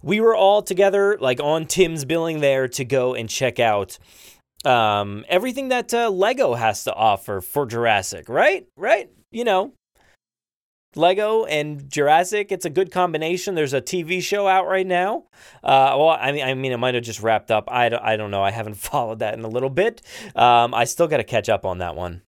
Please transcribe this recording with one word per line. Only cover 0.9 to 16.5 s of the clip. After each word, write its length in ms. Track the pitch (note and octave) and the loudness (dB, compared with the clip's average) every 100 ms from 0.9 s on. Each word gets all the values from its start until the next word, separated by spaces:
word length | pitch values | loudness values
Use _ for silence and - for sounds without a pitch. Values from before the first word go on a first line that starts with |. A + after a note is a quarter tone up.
| G3 G3 G#3 | 4 2 0
like, 200 | C3 B2+ | -2 0
on 240 | D3 D#3+ D3+ | 0 -2 -2
Tim's 400 | - E3+ E3 C3+ | 0 0 0 -4
billing 360 | E3 E3 D#3 | -2 -2 0
there 260 | C#3+ C3+ C3 | 0 2 -2
to 180 | - B2+ | -4 -2
go 300 | C3+ B2+ B2 | 0 0 -4
and 140 | A2+ | -6
check 280 | - C3 - | -4 -4 2
out, 380 | A#2 G#2 F#2+ - _ - - _ _ _ C#3+ | 2 2 -2 -12 _ -20 -20 _ _ _ 2
um, 580 | B2 A2 G#2 G2+ G2+ - | 4 4 2 -2 -8 -2
everything 400 | F3+ B3+ B3+ C4 | -2 0 -6 -4
that, 240 | B3 - | -4 -2
uh, 160 | A#3 A#3 | 0 0
Lego 460 | F#3 G3+ B3+ G3+ A#2 | 2 0 2 0 2
has 280 | A2+ G2+ | 0 -2
to 100 | - | -6
offer 460 | - A2 G2 - G2 | 2 2 2 -2 -8
for 260 | F#2 C#3+ C3+ | -4 -4 -4
Jurassic, 640 | A#2 A#2 G#2 F#2 F2+ F#2+ | -2 2 2 0 -12 -4
right? 400 | C3 C4+ F#4+ - _ | 2 2 0 -8 _
Right? 340 | G3+ D#4+ - _ _ | -2 -2 -2 _ _
You 140 | G#3 A#3+ | -6 0
know, 260 | F#3 A#3 _ _ _ _ _ _ _ _ _ _ _ _ D#3 | 0 0 _ _ _ _ _ _ _ _ _ _ _ _ 0
Lego 500 | E3+ F#3+ G#3+ A3 A3 | 2 2 0 0 0
and 440 | D3+ D3+ D3 C#3 | -2 -2 -8 -8
Jurassic, 640 | D3 C#3+ D#3+ F3+ G#3+ G3+ | 0 4 4 2 -2 -4
it's 140 | F#3 F3+ | -6 -2
a 60 | |
good 180 | D3 F#3+ | -2 -2
combination. 640 | F#3 F3+ D#3 D#3+ F3 G3+ | 0 0 0 -2 -4 -4
There's 200 | F3 C#3+ | -2 0
a 80 | C3+ | -2
T 200 | - F#3 | -2 -6
V 180 | D#3+ F3+ | -4 -4
show 280 | F3 G3+ G3 | -2 0 2
out 200 | F#3+ F3+ | 2 2
right 200 | F#3+ F#3 | -2 0
now. 380 | F3+ F#3 A#3+ _ _ - - | 0 0 -4 _ _ -20 -8
Uh, 300 | - C3+ C3+ C3+ | 2 4 4 4
well, 140 | D#3+ | 2
I 220 | D#3 B2+ | 2 -2
mean, 120 | D3 | -4
I 100 | C3 | -4